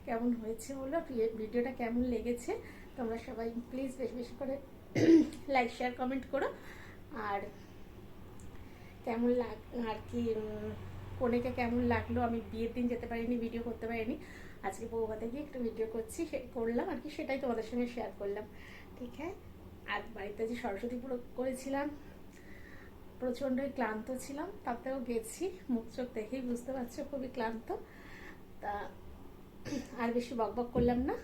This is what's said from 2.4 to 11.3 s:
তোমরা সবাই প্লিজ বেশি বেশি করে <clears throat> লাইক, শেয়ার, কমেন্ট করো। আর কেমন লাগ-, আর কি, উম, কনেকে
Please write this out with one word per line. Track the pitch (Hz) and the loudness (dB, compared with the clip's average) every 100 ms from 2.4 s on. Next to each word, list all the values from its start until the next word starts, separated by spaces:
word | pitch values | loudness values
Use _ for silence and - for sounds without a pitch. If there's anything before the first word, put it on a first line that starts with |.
| - 466 - - - | 0 -2 -4 -12 -12
তোমরা | - 226 233 | -4 -2 -2
সবাই | - 220 233 233 - | -4 -4 -2 -2 -4
প্লিজ | 254 269 - | -2 -2 -2
বেশি | 226 240 | -4 -2
বেশি | 233 - | -6 -4
করে | 262 277 - - - - | -2 -2 -6 -14 0 8
<clears throat> | 320 330 254 - - | 12 12 10 0 4
লাইক, | 269 240 | 4 4
শেয়ার, | - 247 | 2 -2
কমেন্ট | 247 254 269 - | 2 0 0 0
করো। | 277 466 571 - - - - - 226 214 | 2 2 0 -12 -12 -14 -14 -10 -4 0
আর | 202 202 - - - - - - - - - - - - - - - | 0 -2 -10 -14 -14 -14 -14 -14 -12 -12 -12 -10 -10 -12 -14 -14 -8
কেমন | 254 233 240 | -2 4 6
লাগ-, | 247 233 220 - 247 226 | 6 2 -4 -6 -4 -2
আর | 214 - | -2 -2
কি, | 240 233 214 | 0 2 2
উম, | 214 214 214 214 - - - - | 0 -2 -4 -4 -6 -8 -6 2
কনেকে | 247 | 6